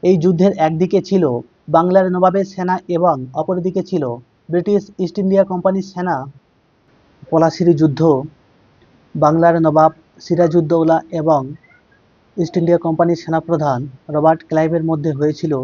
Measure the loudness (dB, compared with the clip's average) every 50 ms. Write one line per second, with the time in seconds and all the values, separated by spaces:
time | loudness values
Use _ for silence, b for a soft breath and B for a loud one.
0 | 2 2 2 2 2 0 2 4 2 0 2 0 -2 -2 0 -2 -2 0 0 -2
1 | -2 0 0 0 0 0 -2 -4 -8 _ _ _ _ 0 0 2 2 4 2 2
2 | 2 2 0 2 0 2 2 0 -4 -4 -6 -8 -4 -4 -4 -4 -4 -4 -2 0
3 | 0 0 0 -2 -6 -8 -8 -8 -4 -4 -4 -4 -4 -4 -4 -4 -6 -4 -4 -4
4 | -4 -4 -6 -10 -14 _ _ _ _ -4 -4 -2 0 0 -2 -2 -2 -4 -8 -6
5 | -6 -6 -4 -4 -2 0 2 2 2 0 -2 -2 -2 -2 -2 -2 -6 -8 -8 -8
6 | -4 -4 -4 -4 -6 -10 -16 -20 _ _ _ _ _ _ _ _ _ _ _ _
7 | _ _ _ _ -10 -2 0 2 2 2 0 0 2 2 4 4 2 0 0 2
8 | 2 2 2 0 -2 -8 _ _ _ _ _ _ _ _ _ _ _ _ _ _
9 | _ _ _ 0 2 2 4 4 4 4 4 4 2 2 4 4 4 4 2 _
10 | _ _ _ _ -4 -4 0 2 2 2 2 0 0 2 0 0 2 2 0 0
11 | -2 -6 -8 -4 0 0 0 0 -2 -6 -14 -18 _ _ _ _ _ _ _ _
12 | _ _ _ _ _ _ _ -6 -6 -2 -2 -2 2 2 2 2 0 -2 0 0
13 | 0 0 0 -2 -4 -4 -4 -4 -2 -2 -4 -2 0 -2 -2 -4 -6 -10 -14 -20
14 | _ -6 -4 2 2 2 2 2 -4 _ -2 0 0 0 -2 -2 -2 -2 -4 -2
15 | -4 -4 -4 -2 -2 -2 -2 -4 -4 -4 -4 -4